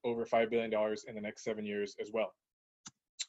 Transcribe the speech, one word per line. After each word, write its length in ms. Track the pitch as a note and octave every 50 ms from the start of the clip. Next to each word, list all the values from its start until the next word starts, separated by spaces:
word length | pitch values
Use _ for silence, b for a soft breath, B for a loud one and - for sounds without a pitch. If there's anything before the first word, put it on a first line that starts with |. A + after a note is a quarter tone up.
over 240 | - A#2+ A#2 A#2 A2+
five 240 | - A#2 A#2 A2+ A2
billion 180 | A#2 A#2 A2+ A2+
dollars 360 | A2 G#2+ G#2+ A2 G#2+ G#2 -
in 80 | - A2
the 60 | G#2+
next 240 | G#2 G#2+ - - -
seven 200 | A#2 G#2+ G#2+ G#2+
years 300 | G#2 G2+ G#2 G2+ G2 - -
as 80 | G#2+ G#2
well. 220 | A2 A2 G#2 - - _ _ _ _ _ _ _ _ _ - - - _ _ _ _ - -